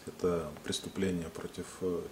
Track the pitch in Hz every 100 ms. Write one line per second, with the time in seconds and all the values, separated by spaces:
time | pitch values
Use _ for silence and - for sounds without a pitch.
0 | - - 90 85 78 76 - - - 92
1 | 95 90 80 - - - 87 - 92 85
2 | 82